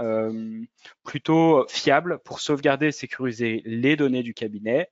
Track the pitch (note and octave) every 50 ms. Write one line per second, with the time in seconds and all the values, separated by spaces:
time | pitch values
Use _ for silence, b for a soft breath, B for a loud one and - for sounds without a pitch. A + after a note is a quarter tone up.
0 | A#2+ A2+ A2 A2 A2 A2 A2 A2 A2+ A2 A2 A2+ A#2 - _ B B B B B
1 | _ - - C#3+ - - D#3+ E3 E3 E3 D#3 C3+ B2+ - - - - D3 C#3 D3+
2 | E3+ F3+ D#3 - - - - - - - D3 C#3 C#3+ D3 C#3 C3+ D3+ D3+ C#3+ -
3 | C3+ - - - C3 B2+ A2 A2 A#2+ A2+ A2 G#2+ - A2+ A2+ A#2 B2 C#3 D#3 D3
4 | D3 C3 B2+ B2+ A#2+ A#2+ G#2+ - A#2 G#2+ G#2 G2+ G#2+ A2 B2 D3+ F3+ -